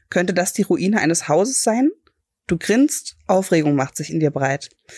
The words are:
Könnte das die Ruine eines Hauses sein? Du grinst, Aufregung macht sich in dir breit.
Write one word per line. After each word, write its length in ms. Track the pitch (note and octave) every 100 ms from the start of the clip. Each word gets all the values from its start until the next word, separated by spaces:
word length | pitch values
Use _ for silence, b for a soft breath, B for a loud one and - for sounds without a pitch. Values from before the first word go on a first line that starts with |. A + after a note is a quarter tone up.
| B
Könnte 240 | F3+ F3+
das 180 | F3+ F#3
die 100 | -
Ruine 380 | G3 F3 F#3 G#3+
eines 280 | D#3 E3+ -
Hauses 340 | D3+ A3+ C4
sein? 280 | A#3 A3+ C#4+ - _ _ _ _ -
Du 120 | E3+
grinst, 580 | - A3+ D4+ - - - -
Aufregung 480 | F#3+ F#3+ E3 D3+
macht 220 | C#3+ C3+ -
sich 140 | D3+
in 100 | D#3+
dir 100 | D3+
breit. 380 | C#3+ C3+ C#3+ - _ -